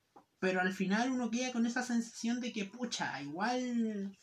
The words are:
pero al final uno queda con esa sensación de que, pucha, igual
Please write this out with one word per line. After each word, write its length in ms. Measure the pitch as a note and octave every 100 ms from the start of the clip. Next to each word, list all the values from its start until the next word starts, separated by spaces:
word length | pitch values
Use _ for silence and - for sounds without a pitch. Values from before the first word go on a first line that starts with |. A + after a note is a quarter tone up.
| _ - _ _
pero 200 | F#3 F#3
al 120 | F#3
final 380 | F#3+ F#3+ G#3 C4
uno 200 | B3+ A#3
queda 220 | A#3 B3+
con 140 | A#3 A#3
esa 160 | B3
sensación 580 | A#3+ A#3 A3+ - A3+ A#3+
de 120 | A#3+
que, 120 | G#3+
pucha, 580 | G3 A#3+ B3 - C#3+ C3+
igual 920 | C#3+ D#3+ A3+ B3+ B3 A#3+ A3 G#3 G3 -